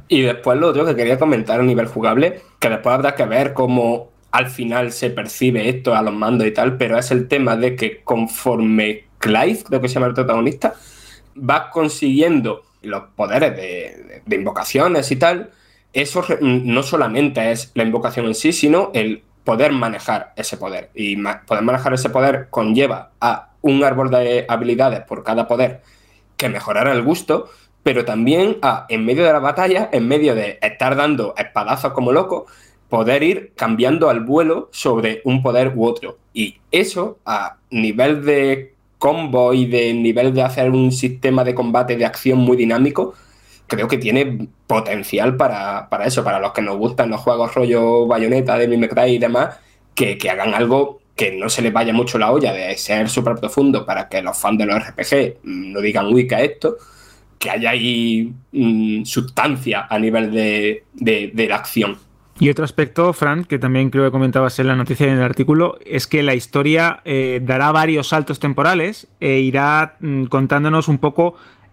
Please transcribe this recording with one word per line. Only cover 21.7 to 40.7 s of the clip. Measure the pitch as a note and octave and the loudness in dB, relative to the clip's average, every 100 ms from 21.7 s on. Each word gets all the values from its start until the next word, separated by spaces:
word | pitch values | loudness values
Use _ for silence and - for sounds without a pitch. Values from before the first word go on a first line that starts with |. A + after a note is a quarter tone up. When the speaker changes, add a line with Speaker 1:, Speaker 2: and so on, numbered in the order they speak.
| B2+ C3+ | 0 0
Speaker 1:
ese | B2+ B2+ | -2 0
poder | B2+ C3+ C3 - | 2 2 0 -2
conlleva | - A2 A2+ C#3 F#2+ - - | -2 2 2 2 0 -12 -4
a | A#2 - - _ | -2 -2 -8 _
un | D3+ C#3 | 0 2
árbol | C#3 B2+ C3 | 2 2 2
de | B2+ B2 B2 - | 2 2 0 0
habilidades | A#2 A#2+ A#2 C3 G#2+ | -2 0 2 0 0
por | - A2 | -8 -10
cada | A2 A2+ A2+ | -4 -2 0
poder | A#2+ B2+ B2+ _ _ _ _ _ - | 0 0 -4 _ _ _ _ _ -8
que | B2+ | -6
mejorará | G2+ - G#2 B2+ | -6 -4 0 2
el | B2+ | 2
gusto, | A#2+ F3 - D#3 - - _ _ | 0 0 0 -2 -4 -18 _ _
pero | - B2+ G2+ | -2 0 0
también | A2 A#2+ E3 G3 G3 | 0 2 2 2 0
a, | C3+ A#2 - | -2 -2 -4
en | A2+ | -2
medio | A2 C3+ | 0 2
de | E3+ | 4
la | D3+ | 2
batalla, | C3+ D3+ F#3 F#3 A3 | 0 0 2 0 0
en | C3 A#2 | -2 2
medio | D3 D3+ | 2 2
de | A2+ G#2 - | 2 -2 -4
estar | G#2+ - C3 C3+ | -4 -2 -2 0
dando | D3 C#3 G2+ - | 0 0 -4 -6
espadazos | G#2 A2+ G#2 D#3+ C#3+ | -6 -4 -2 -2 -2
como | B2+ B2 | -2 2
loco, | D3 F#3 F3 - - _ _ - | 2 0 -4 -8 -20 _ _ -4
poder | A#2 A2+ C#3 | -2 2 2
ir | D#3 F#3+ - - | 2 0 -6 -6
cambiando | A2+ A2 A2+ D#3+ D#3 | -2 2 2 4 2
al | A#2 | 2
vuelo | A2+ D3 D#3+ E3 - | 0 2 2 0 -4
sobre | - D3 A2+ A2+ A2 | -4 -2 0 0 -2
un | C3 C3 | -2 0
poder | B2+ B2 C3 | 2 2 0
u | B2+ A2+ | 2 0
otro. | A#2+ - - _ | -2 -8 -16 _
Y | A2+ G2+ - _ | -8 -8 -8 _
eso, | E3+ F#3+ F3+ G#3 - | 0 0 -2 -6 -8
a | - G#2 F#2 - - | -6 -6 -6 -12 -8
nivel | A#2 A2 G#2 C3+ D3 | -2 0 2 2 2
de | C#3+ C#3+ C3+ C3+ - _ _ - | 2 2 2 0 -6 _ _ -2
combo | C#3+ D#3+ D#3 B2+ B2 | 0 0 0 2 4
y | C3 B2 | 2 2
de | A#2+ A#2 | 2 0
nivel | A#2 A#2 A2+ B2+ | 2 2 2 2
de | C3 | 2
hacer | B2+ B2+ B2+ | 0 0 2